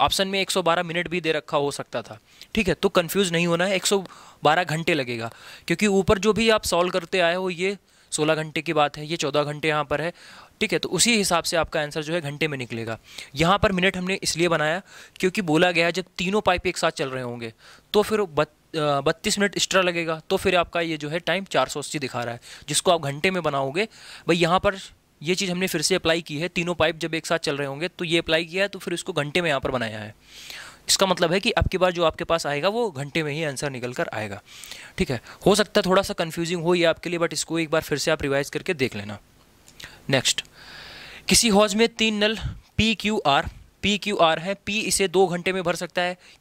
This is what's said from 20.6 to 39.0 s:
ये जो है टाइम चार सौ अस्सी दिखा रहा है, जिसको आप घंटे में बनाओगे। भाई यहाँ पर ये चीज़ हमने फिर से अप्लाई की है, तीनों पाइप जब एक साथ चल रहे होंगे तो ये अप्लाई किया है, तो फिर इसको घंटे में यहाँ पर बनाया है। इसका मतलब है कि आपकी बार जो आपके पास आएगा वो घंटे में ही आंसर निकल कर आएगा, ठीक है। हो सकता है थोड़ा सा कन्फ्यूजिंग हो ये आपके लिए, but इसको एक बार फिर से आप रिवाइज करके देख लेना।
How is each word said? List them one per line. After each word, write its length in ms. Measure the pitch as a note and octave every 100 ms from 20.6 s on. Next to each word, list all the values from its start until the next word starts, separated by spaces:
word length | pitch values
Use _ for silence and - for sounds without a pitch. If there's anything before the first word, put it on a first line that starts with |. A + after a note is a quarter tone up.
| E3 E3+
ये 160 | E3+ D#3
जो 120 | D3
है 100 | E3+
टाइम 260 | E3+ F3+ F#3+
चार 240 | C#3+ C3
सौ 100 | D3
अस्सी 200 | C3+ D3+
दिखा 240 | B2+ B2
रहा 100 | A#2
है, 80 | A#2 - - -
जिसको 240 | D3 F#3+
आप 120 | E3+
घंटे 280 | C#3+ C#3+ F#3+
में 100 | F#3
बनाओगे। 420 | D#3 C#3 C3+ D#3+ A3+ - - - -
भाई 100 | E3+
यहाँ 220 | E3 F#3
पर 200 | G3+ F#3+ - - _ _
ये 140 | D3 F#3
चीज़ 160 | G3
हमने 160 | F3 F#3+
फिर 140 | E3
से 140 | D3 F#3
अप्लाई 260 | D#3+ E3
की 160 | D#3+ D3
है, 100 | F3+
तीनों 260 | F3+ E3+ E3
पाइप 220 | D#3+ D#3+
जब 160 | E3
एक 120 | D#3+ -
साथ 140 | E3
चल 180 | D#3+ C#3
रहे 100 | C#3
होंगे 200 | C#3 F3+
तो 180 | - E3+
ये 140 | E3
अप्लाई 260 | D#3+ D#3+ E3
किया 180 | F3+
है, 40 | G3
तो 120 | F#3+
फिर 140 | -
इसको 200 | E3+ -
घंटे 280 | D#3+ C#3+ F3+
में 80 | E3+
यहाँ 120 | C#3
पर 100 | C#3
बनाया 280 | B2+ A2+ G#2+
है। 160 | G#2+ - - - - - - - -
इसका 160 | - F#3+
मतलब 280 | F3+ E3+
है 60 | F#3+
कि 120 | A#3
आपकी 260 | - - F3+
बार 140 | F3+
जो 120 | F3
आपके 200 | D#3+ -
पास 220 | E3 E3 D3
आएगा 220 | C#3+ F3+
वो 200 | A3+ A3
घंटे 320 | C3+ C#3+ E3
में 80 | D3+
ही 100 | D3
आंसर 260 | D#3 B2+ C#3+
निकल 240 | B2+ B2
कर 160 | B2 -
आएगा, 280 | A2 G#2+ - - - - - - -
ठीक 140 | F3+
है। 100 | A#2+ - - F3
हो 80 | G#3
सकता 240 | - G#3
है 100 | F3+
थोड़ा 120 | F#3+
सा 120 | F#3+
कन्फ्यूजिंग 500 | G3 E3 E3+ E3 F3
हो 100 | D#3+ F3+
ये 100 | E3
आपके 240 | D#3 E3
लिए, 100 | E3+
but 140 | E3
इसको 260 | D#3 - E3
एक 100 | D#3
बार 120 | D#3+
फिर 160 | - C#3+
से 140 | E3+
आप 100 | D#3
रिवाइज 280 | C#3+ C#3 C#3+
करके 240 | D3 D#3
देख 220 | D#3 B2
लेना। 220 | G#2